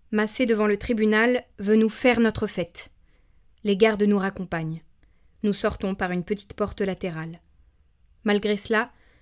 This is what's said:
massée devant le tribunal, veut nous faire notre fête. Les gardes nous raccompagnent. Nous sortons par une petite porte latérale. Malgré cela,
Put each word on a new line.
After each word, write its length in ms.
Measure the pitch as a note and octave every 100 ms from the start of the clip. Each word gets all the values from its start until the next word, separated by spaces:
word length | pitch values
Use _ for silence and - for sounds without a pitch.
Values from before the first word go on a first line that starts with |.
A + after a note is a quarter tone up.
| _
massée 360 | G#3+ G#3+ - B3
devant 200 | G#3+ G#3+
le 100 | G3+
tribunal, 680 | - A3+ G#3+ G#3+ A#3 B3 - -
veut 180 | G3+ A3
nous 120 | A3
faire 320 | - B3+ A#3
notre 260 | A3+ - G#3+
fête. 440 | - E3 - - _ _ _ _ _ _ _
Les 120 | G#3 G3
gardes 260 | A3 G#3
nous 160 | G#3 G3+
raccompagnent. 640 | F#3+ G3 F3+ E3+ D#3+ E3 - _ _ _ _ _
Nous 120 | G#3
sortons 400 | G3 G#3+ - G3
par 180 | G3 F3+
une 120 | F3+
petite 300 | E3+ G3+ -
porte 260 | - G3+ -
latérale. 600 | G3 F#3 F#3 D#3+ D#3+ E3+ _ _ _ _ _ _ _ _
Malgré 320 | G#3+ G#3 G#3 G3+
cela, 360 | - A3 B3 _ _ _